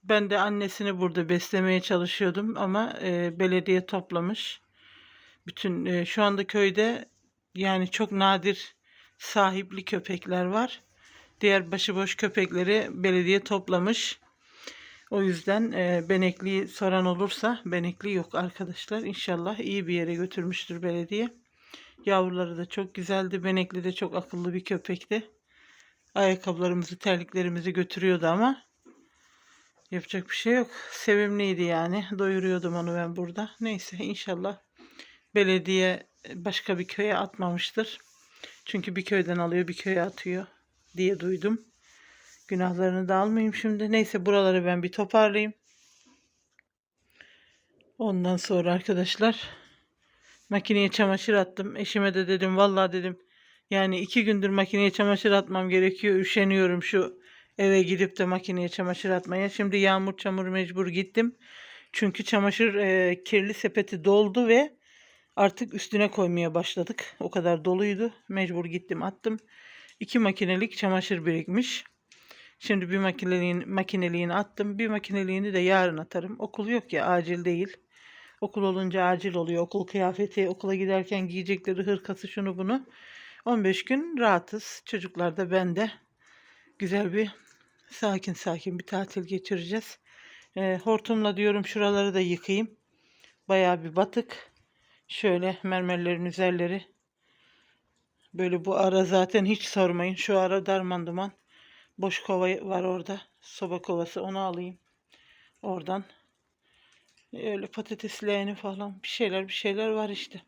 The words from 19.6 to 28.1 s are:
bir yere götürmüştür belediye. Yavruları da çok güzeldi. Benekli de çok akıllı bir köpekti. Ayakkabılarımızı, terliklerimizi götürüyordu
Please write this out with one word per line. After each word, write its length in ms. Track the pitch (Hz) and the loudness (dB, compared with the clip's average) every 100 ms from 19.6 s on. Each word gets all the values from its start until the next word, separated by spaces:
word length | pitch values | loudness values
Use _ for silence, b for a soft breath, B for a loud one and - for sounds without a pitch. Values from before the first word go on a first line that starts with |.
| 233 196 170 | -4 -4 -2
bir 60 | |
yere 200 | 175 165 | -2 -2
götürmüştür 680 | 170 185 190 175 185 - 175 | -2 -4 -4 -6 -6 -8 -6
belediye. 460 | 175 170 170 208 233 - B B B B B B - | -4 -4 -4 -4 -4 -8 B B B B B B 2
Yavruları 520 | 196 185 180 175 170 | 4 4 0 -4 -4
da 80 | 180 | -6
çok 280 | - 190 | -6 -6
güzeldi. 500 | - 180 190 190 190 | -6 -2 -2 0 -2
Benekli 400 | 180 190 185 180 | 0 0 0 -4
de 80 | 180 | -6
çok 240 | 180 190 185 | -4 -4 -4
akıllı 380 | 180 180 175 | -6 -6 -4
bir 100 | 180 | -4
köpekti. 680 | 185 180 - 180 - 214 214 _ _ b b b b b b - | -4 -6 -4 -8 -4 -6 -6 _ _ b b b b b b 2
Ayakkabılarımızı, 840 | 196 185 190 170 180 180 170 180 | 2 2 -2 -2 -2 -2 -4 -4
terliklerimizi 760 | 208 180 170 185 175 175 170 | -2 -2 -2 -4 -2 -2 -4
götürüyordu 540 | 185 180 - 185 | -2 -2 0 2